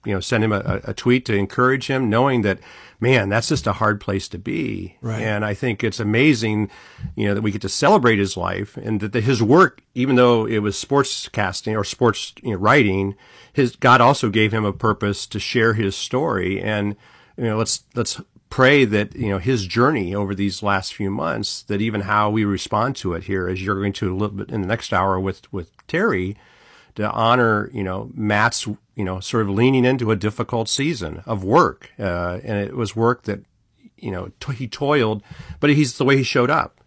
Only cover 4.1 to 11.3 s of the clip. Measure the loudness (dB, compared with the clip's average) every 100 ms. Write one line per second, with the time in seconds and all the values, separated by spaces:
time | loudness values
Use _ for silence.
4.1 | -4 -4 -12 -8 -6 -6 -6 -10 _ -8
5.1 | -6 -4 -2 -2 -4 -4 -2 -4 -2 0
6.1 | 4 4 4 0 -2 -2 -6 -20 -14 -12
7.1 | -4 -2 0 -2 -4 -6 0 4 4 6
8.1 | 4 2 -2 -4 -4 -8 -10 -4 -4 -2
9.1 | -2 0 2 4 6 6 2 _ -4 2
10.1 | 6 6 6 2 0 0 -4 0 2 2
11.1 | -2 -8